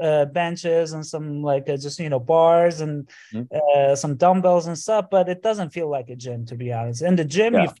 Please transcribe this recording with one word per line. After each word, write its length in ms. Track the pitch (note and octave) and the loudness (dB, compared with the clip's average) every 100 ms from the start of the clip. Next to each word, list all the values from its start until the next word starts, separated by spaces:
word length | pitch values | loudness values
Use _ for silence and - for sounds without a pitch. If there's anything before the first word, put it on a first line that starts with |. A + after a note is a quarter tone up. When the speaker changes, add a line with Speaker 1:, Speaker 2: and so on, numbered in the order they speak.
Speaker 1:
uh, 240 | D#3+ D3+ | 0 2
benches 720 | C#3+ E3+ E3+ F3 E3+ E3 D#3+ | 2 0 -4 -4 0 0 0
and 100 | D#3 | -6
some, 380 | D#3 D#3+ D3+ D3 | -10 -10 -8 -4
like, 260 | D3 C#3 C#3+ | 0 0 0
uh, 80 | C#3 | -4
just, 220 | C#3+ - | -6 -8
you 100 | D#3+ | -4
know, 100 | C3+ | -4
bars 640 | A#2+ E3 E3 E3+ F3 D#3 | 2 4 6 6 4 0
and, 300 | D3+ D3 C#3 - - | -6 -6 -10 -20 -14
Speaker 2:
Mm-hmm. 200 | A2 B2+ D3+ D3 C#3+ | -10 -6 -2 2 4
Speaker 1:
uh, 180 | C#3 | 4
some 220 | C#3 D3 C#3 | 2 -2 2
dumbbells 520 | F3+ F#3 F3+ F3 E3 | 4 4 4 2 0
and 100 | E3 | -8
stuff, 320 | - G#3+ F#3+ | -2 -2 2
but 180 | G3 F3+ | 0 0
it 140 | F#3 | -2
doesn't 260 | A3 G#3+ E3 | -2 -4 -6
feel 220 | E3+ D#3 | -6 -6
like 180 | C#3+ A#2+ | -6 -8
a 80 | B2 | -14
gym, 300 | B2 A#2+ A#2 | -10 -10 -10
to 100 | A#2+ | -10
be 160 | B2 | -8
honest. 300 | A#2 A#2 A#2+ | -6 -6 -4
In 120 | E3+ | 0
the 120 | F3+ D#3 | 0 0
gym, 260 | E3 A3+ | 0 2
Speaker 2:
Yeah. 80 | A#3 | 2
Speaker 1:
you 80 | F3+ | 0
feel 80 | - | -4